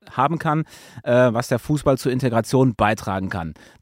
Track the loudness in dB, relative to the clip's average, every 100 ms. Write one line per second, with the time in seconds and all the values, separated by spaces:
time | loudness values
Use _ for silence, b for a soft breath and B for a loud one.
0 | -8 -2 0 0 -2 -2 -4 B B B
1 | 0 4 4 2 -2 -4 -2 -2 0 0
2 | -2 -2 0 0 2 2 2 2 0 0
3 | -4 -4 -4 -6 -8 B B B